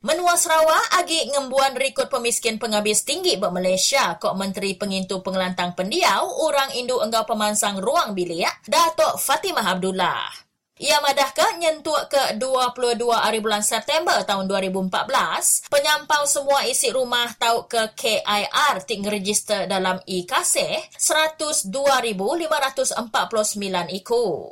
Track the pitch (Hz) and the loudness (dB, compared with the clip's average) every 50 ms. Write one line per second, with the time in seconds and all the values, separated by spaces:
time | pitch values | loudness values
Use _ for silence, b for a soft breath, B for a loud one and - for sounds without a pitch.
0 | - 233 311 339 359 349 349 349 349 339 320 320 320 320 311 370 466 453 - - | 0 0 0 2 4 2 4 4 2 4 4 4 6 6 6 4 2 2 2 0
1 | 349 - 320 330 320 226 277 285 269 254 254 269 269 269 254 254 269 269 262 - | 2 2 0 -2 0 0 -2 -2 -2 0 2 2 2 2 2 0 -4 -2 0 -2
2 | 262 - - 247 233 240 233 - - 226 220 214 - 226 214 208 208 214 214 208 | -2 -2 -2 -2 0 0 -2 0 -2 -2 -4 -2 -4 -2 0 0 0 0 -2 -2
3 | - - 294 349 370 359 254 185 208 185 180 180 185 185 185 185 - - 269 277 | -4 -6 -6 -2 0 -2 0 0 -2 -2 -2 0 0 0 0 2 0 2 2 2
4 | 240 185 165 - - - - 185 196 190 190 220 202 196 190 185 214 202 190 190 | 0 0 -2 -2 -4 -4 -2 -2 -4 -4 -4 -4 -4 -4 -4 -4 -4 -4 -2 -4
5 | 190 185 202 190 185 196 185 190 185 180 185 - 180 180 175 - 190 190 262 349 | -4 -4 -6 -6 -4 -4 -2 -2 -2 -2 -2 -2 -4 -4 -2 -4 -4 -2 -2 0
6 | 370 262 196 214 311 381 - - 320 311 285 277 269 269 - 240 247 240 254 240 | 0 0 0 0 -2 -2 -2 -2 -2 0 2 0 0 0 -4 -6 -4 -2 -2 -2
7 | - 226 226 226 220 - 226 214 214 208 214 208 - 208 202 196 190 220 285 339 | -2 0 0 -2 -2 -2 -2 -2 -2 0 0 0 -2 -2 -2 -2 -2 0 2 2
8 | 320 233 202 185 180 175 170 165 202 330 - - _ - 240 311 349 330 311 - | 0 0 -2 -4 -4 -4 -2 -2 -2 -2 -4 -6 _ 0 2 4 4 4 4 2
9 | 311 285 - - - - 269 320 - 392 339 269 214 180 190 180 180 190 190 185 | 2 2 2 -2 0 0 0 0 0 -2 -2 -2 0 0 0 0 -2 -2 0 0
10 | 180 170 139 113 - - - - - _ _ _ _ _ _ _ - 277 302 302 | 0 0 0 -2 -4 -8 -10 -14 -20 _ _ _ _ _ _ _ 0 2 2 2
11 | 285 285 277 285 277 262 - - - 440 440 339 339 320 320 311 302 320 302 285 | 4 2 2 2 2 0 2 2 2 2 2 2 0 0 0 0 -2 -2 -2 -2
12 | 277 - - 277 262 233 220 214 254 262 262 254 254 247 247 - 254 240 240 214 | -2 2 2 2 2 2 0 -2 -2 0 2 2 2 2 0 0 0 0 0 0
13 | 240 240 233 220 226 214 220 220 208 220 214 208 214 - 233 220 214 - 294 320 | 2 2 2 2 2 2 0 0 0 0 0 0 0 0 0 -2 0 0 0 2
14 | 330 381 349 214 190 - 202 196 190 190 196 196 190 190 185 190 190 185 185 208 | 2 2 2 2 2 0 -2 0 0 0 0 0 0 0 -2 -2 -2 0 0 -2
15 | - - 269 247 185 160 170 247 - - - - - - - 285 285 302 302 294 | -2 2 2 2 2 2 0 0 2 2 0 0 0 2 2 2 4 4 2 2
16 | 285 - 311 294 294 285 285 294 277 277 277 269 214 220 262 - - 247 202 262 | 2 2 2 2 2 2 0 0 2 2 2 2 2 2 0 0 0 0 0 0
17 | 254 240 240 240 240 240 220 _ 240 233 233 233 240 - - 233 220 220 - - | 0 0 0 0 0 -2 -2 _ 2 2 2 2 0 -2 -2 0 0 -2 -4 -4
18 | - 254 214 202 - - 208 208 202 - - 247 294 285 254 190 - - 233 202 | -2 0 0 0 0 0 0 0 0 0 0 2 2 2 2 0 -2 -6 -6 -4
19 | 202 208 214 208 190 196 208 - - - 214 196 185 185 196 190 185 190 185 185 | -2 -4 -4 -2 -2 -2 -2 -2 0 -2 -2 -2 0 -2 0 0 0 0 -2 -2
20 | - - 196 180 175 - - 330 359 - - 320 - 151 180 311 - - - - | -4 -6 -4 -4 -4 -2 -2 0 0 0 0 0 0 -2 -4 -6 -6 -10 -8 -4
21 | - - 330 311 311 320 311 _ 311 302 302 - - 190 190 269 277 285 269 254 | -2 0 2 2 2 0 0 _ -4 -2 -2 -2 -4 -4 -4 0 2 4 4 4
22 | 240 233 214 180 190 214 330 339 330 311 311 294 277 269 277 - 262 - - - | 2 -2 -4 -2 -2 -2 -2 -2 -2 0 0 0 0 -2 0 -2 -2 -2 -2 -4
23 | 247 226 - 254 190 180 - 214 214 214 - 208 202 196 185 180 175 180 180 196 | -6 -2 -2 -2 -2 0 0 0 0 0 -2 -4 -4 -2 -2 -2 -2 -4 -8 -10
24 | - - 240 240 240 202 160 117 85 - | -4 0 0 0 2 0 -2 -4 -6 -12